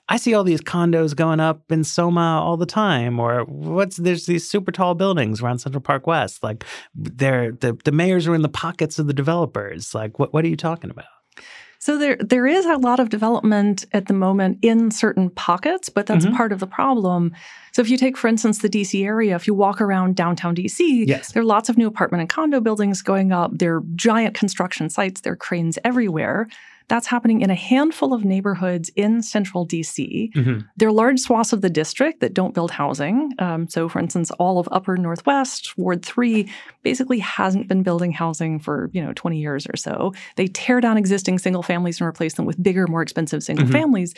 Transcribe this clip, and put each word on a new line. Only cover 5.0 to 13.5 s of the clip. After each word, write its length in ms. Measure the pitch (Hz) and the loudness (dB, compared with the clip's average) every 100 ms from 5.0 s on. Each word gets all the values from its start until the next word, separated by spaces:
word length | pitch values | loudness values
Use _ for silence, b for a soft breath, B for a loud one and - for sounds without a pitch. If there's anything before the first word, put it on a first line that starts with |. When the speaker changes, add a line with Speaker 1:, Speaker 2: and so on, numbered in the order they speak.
| 196 175 110 107 | 0 0 0 -2
Speaker 1:
around 200 | 120 123 | -2 -4
Central 200 | 131 139 | -6 -6
Park 280 | 127 139 143 | -2 -2 0
West. 340 | 160 104 - | 0 -2 -4
Like, 220 | 110 110 - B B | -8 -8 -12 B B
they're, 600 | - 104 123 135 127 117 | -12 -10 -2 0 2 0
the, 260 | 120 123 117 | -2 -4 -2
the 80 | 151 | 0
mayors 340 | 147 180 185 165 | 2 2 2 2
are 80 | |
in 80 | 170 | 2
the 60 | 151 | 0
pockets 500 | - 165 175 151 - | -2 -8 -4 -4 -2
of 80 | 147 | -2
the 80 | |
developers. 800 | 139 139 175 151 - 101 - 117 | 0 0 0 -2 -4 -8 -10 -10
Like, 240 | 113 110 - | -8 -6 -4
what, 160 | 139 | -2
what 100 | 156 | 0
are 40 | 165 | 0
you 80 | 151 | -2
talking 340 | 165 165 - | -4 -6 -10
about? 140 | 113 - _ _ - B B B B | -16 -20 _ _ -20 B B B B
Speaker 2:
So 200 | - 294 | -2 0
there, 180 | 285 247 | 0 0
there 300 | 214 254 254 | 2 2 4
is 180 | 370 | 4
a 140 | 339 294 | 2 2
lot 200 | 247 254 | 2 2
of 120 | 233 | 2
development 760 | 214 220 233 214 | 0 2 2 4